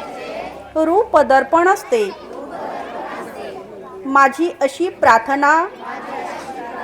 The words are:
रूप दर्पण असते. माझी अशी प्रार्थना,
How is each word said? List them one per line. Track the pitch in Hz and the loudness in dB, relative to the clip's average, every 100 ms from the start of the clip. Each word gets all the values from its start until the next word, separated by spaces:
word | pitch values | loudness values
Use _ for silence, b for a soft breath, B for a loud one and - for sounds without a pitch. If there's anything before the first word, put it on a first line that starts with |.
| - - - - - - - 311 | -10 -10 -10 -10 -10 -12 -6 0
रूप | 320 370 466 311 | 2 4 4 4
दर्पण | 247 269 262 330 359 | 6 4 4 4 4
असते. | 403 - 233 196 165 - - - - - - - - - - - 214 190 190 - - - 190 277 | 2 2 0 0 -4 -14 -14 -12 -10 -10 -10 -10 -10 -10 -10 -12 -12 -12 -12 -14 -16 -16 -12 0
माझी | 269 269 269 339 - | 4 4 2 -2 0
अशी | 277 - 359 | -2 0 -4
प्रार्थना, | - 262 226 254 277 285 320 381 - - - - - - - - - - - | 2 6 6 4 2 4 4 2 -6 -12 -12 -10 -10 -10 -10 -12 -12 -12 -10